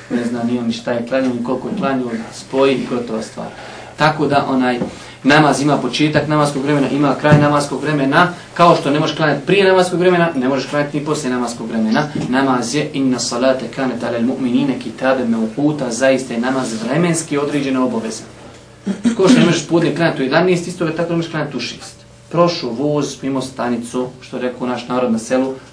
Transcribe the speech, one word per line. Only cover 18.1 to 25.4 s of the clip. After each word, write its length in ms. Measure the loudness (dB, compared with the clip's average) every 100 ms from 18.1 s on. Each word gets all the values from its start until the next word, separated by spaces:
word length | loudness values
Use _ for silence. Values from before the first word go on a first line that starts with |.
| -10 -14 -18 -20 -20 -20 -10 -6 -2 0 4
Ko 120 | 6
što 100 | 6
ne 80 | 6
možeš 220 | 2 2
podne 280 | 2 2 0
klanjati 260 | 0 0
u 20 |
jedanaest, 420 | 0 2 2 2 -2
isto 180 | -4
ga 80 | -4
tako 180 | -2 -2
ne 60 | -2
možeš 140 | -2
klanjati 260 | -6 -6 -6
u 40 |
šest. 440 | -8 -12 -16 -20 -20 -20 -4
Prošao 400 | 2 2 2 -4
voz 520 | -2 0 0 -2 -4
mimo 200 | -4 -4
stanicu, 680 | -6 -4 -4 -4 -4 -4 -6 -8
što 160 | -12 -6
je 60 |
rekao 240 | -6 -4 -6
naš 220 | -6 -4
narod 240 | -2 0
na 60 | 0
selu, 360 | 0 0